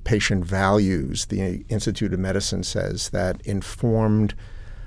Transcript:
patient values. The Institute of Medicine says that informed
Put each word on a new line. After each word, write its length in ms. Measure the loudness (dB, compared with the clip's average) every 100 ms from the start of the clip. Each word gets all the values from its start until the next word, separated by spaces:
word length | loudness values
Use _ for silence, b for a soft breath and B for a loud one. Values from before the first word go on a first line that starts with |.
patient 400 | 0 2 2 0 0
values. 800 | 2 4 4 4 2 -2 -4 -4
The 380 | -2 -2 -4 -2
Institute 440 | -2 -2 0 0
of 60 | 0
Medicine 440 | 0 0 0 -4
says 460 | -2 -2 -2 -2 -4
that 320 | 0 0 -2
informed 920 | -2 -4 -4 -2 2 4 4 4 4 0 B B B B